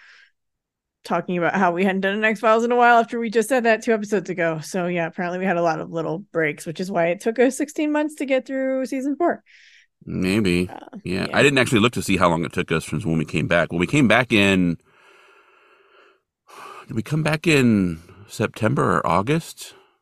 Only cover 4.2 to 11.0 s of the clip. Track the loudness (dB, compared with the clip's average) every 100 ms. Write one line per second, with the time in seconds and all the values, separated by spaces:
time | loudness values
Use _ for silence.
4.2 | -2 -2 -2 -2 -6 -4 -2 -2 -4 -4
5.2 | -6 -2 -2 2 0 0 -4 -6 -4 -6
6.2 | -6 -2 -2 -2 -8 -8 -4 0 0 0
7.2 | -2 2 2 0 -6 -4 -2 -2 -2 -4
8.2 | -2 -2 -2 -4 -2 -2 -4 -4 -4 -2
9.2 | -2 -2 _ -20 -20 _ _ _ -8 -4
10.2 | 0 2 2 2 0 -6 -18 -14